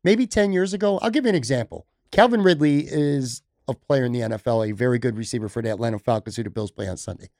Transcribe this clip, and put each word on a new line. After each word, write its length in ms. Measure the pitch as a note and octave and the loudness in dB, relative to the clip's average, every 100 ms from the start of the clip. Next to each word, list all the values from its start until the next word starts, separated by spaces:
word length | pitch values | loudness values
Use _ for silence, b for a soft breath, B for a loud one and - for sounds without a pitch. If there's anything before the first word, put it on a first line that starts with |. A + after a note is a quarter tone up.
maybe 240 | F3 A#3 B3+ | 2 4 2
ten 240 | A3 G3+ | 2 2
years 220 | F#3 F#3+ | 2 0
ago, 240 | G3 G3+ G3 | 0 0 0
I'll 100 | A3+ | 0
give 120 | B3+ B3+ | 0 0
you 40 | |
an 60 | F#3 | 0
example. 520 | A2 C3 A2 E2+ - _ _ | 0 -2 -4 -10 -18 _ _
Calvin 300 | - A#3+ A#3 | 4 4 6
Ridley 380 | F#3 D#3+ D3 C#3+ D3 | 4 4 4 2 0
is 540 | D3+ D3 C#3+ B2+ A#2 - _ - | -2 0 0 -4 -8 -16 _ -8
a 60 | |
player 300 | B2 _ C#3 B2 | -8 _ 0 0
in 60 | |
the 100 | A#2+ | -2
N 100 | A2+ | -4
F 140 | A2 - | -4 0
L, 180 | A2+ | 0
a 80 | A2 | 0
very 260 | G#2 B2 B2 | 0 2 2
good 180 | B2 A2 | 0 -4
receiver 320 | A2+ B2 G#2+ | -6 -6 -6
for 120 | A#2 | -6
the 80 | A2 | -4
Atlanta 260 | G2+ A#2 G#2+ | -4 -4 -4
Falcons, 380 | - A2 A2 G#2 | -2 -2 -2 -8
who 80 | |
the 60 | G#2 | -8
Bills 180 | A2+ G#2 | -6 -8
play 160 | - G2 | -6 -8
on 100 | F#2 | -8
Sunday. 320 | - G2+ - _ | -10 -12 -16 _